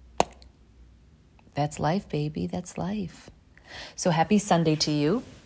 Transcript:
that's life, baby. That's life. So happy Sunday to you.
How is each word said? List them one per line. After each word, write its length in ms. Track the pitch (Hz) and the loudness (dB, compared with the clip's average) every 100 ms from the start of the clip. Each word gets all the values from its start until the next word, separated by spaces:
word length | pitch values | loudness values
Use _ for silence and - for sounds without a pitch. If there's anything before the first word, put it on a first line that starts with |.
| - - - - - _ _ - - - - - _ _ - - | -12 -6 -6 -8 -20 _ _ -20 -20 -20 -20 -20 _ _ -10 -4
that's 220 | 147 - | -4 -2
life, 300 | 151 185 - | -2 -2 -2
baby. 400 | 147 151 160 180 | -4 -4 -4 -6
That's 300 | 175 175 - | -6 -8 -8
life. 520 | 170 214 175 - - - _ - - - - - | -6 -4 -8 -12 -20 -20 _ -20 -20 -18 -14 -2
So 160 | 180 | 2
happy 260 | 160 165 208 | 2 4 4
Sunday 380 | - 170 160 151 | 4 4 4 2
to 140 | 160 | 2
you. 320 | 147 147 233 254 - | 2 2 0 -4 -20